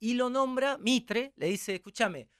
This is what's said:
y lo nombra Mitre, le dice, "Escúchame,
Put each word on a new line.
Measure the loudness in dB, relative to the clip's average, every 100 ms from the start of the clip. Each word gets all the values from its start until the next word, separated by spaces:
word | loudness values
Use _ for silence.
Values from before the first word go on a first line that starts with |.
y | 0
lo | 2 2
nombra | 2 0 2 0 0
Mitre, | 2 2 2 -2 -4 -2
le | -2
dice, | -2 -4
"Escúchame, | -6 -8 -2 -2 -2 -12 _